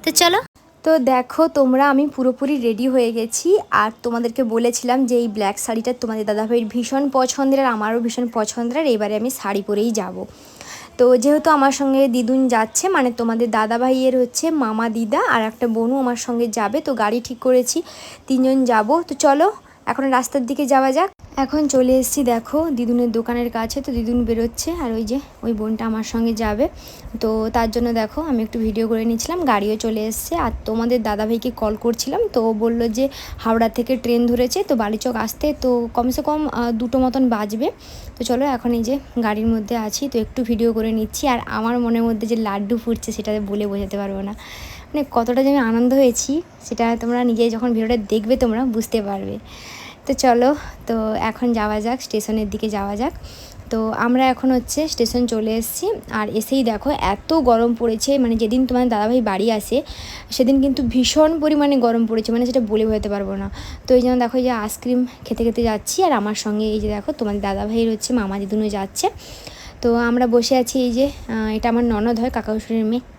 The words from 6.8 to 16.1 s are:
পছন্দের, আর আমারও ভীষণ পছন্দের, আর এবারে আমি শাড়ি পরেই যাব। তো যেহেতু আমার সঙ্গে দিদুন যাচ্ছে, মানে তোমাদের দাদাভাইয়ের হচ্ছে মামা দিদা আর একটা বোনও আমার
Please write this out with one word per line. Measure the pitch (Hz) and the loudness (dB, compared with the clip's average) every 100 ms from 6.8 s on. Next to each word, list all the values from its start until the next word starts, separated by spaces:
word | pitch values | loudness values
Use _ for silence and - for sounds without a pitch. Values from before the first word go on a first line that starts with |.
| 233 269 277 | -2 0 0
পছন্দের, | 262 254 - 269 269 | 0 0 0 2 2
আর | 262 | 2
আমারও | 220 214 233 | 0 0 0
ভীষণ | 233 226 240 | -2 -2 -2
পছন্দের, | 233 214 - 233 269 | -2 -4 -2 -4 0
আর | 311 | 0
এবারে | 220 208 214 | 0 0 -2
আমি | 240 | -4
শাড়ি | - 196 202 | -4 -4 -4
পরেই | 196 208 226 | -2 0 0
যাব। | 214 190 185 - - - - - - - - | -2 -4 -10 -14 -16 -20 -20 -18 -18 -18 2
তো | 247 247 | 6 6
যেহেতু | 254 302 311 | 6 4 4
আমার | 294 269 | 6 4
সঙ্গে | 269 277 269 277 | 2 2 4 4
দিদুন | 240 226 262 262 | 2 2 2 4
যাচ্ছে, | 233 220 - 381 | 2 0 -2 0
মানে | 359 254 | 2 2
তোমাদের | 240 233 226 233 | 0 -2 0 0
দাদাভাইয়ের | 220 220 233 254 262 262 254 | 2 2 2 2 4 4 4
হচ্ছে | 247 - 320 | 2 0 0
মামা | 320 226 220 226 | 2 0 0 -2
দিদা | 226 226 285 494 | -2 0 0 2
আর | 233 | 0
একটা | 220 226 240 | 0 -2 -2
বোনও | 226 233 269 | 0 0 0
আমার | 254 | 0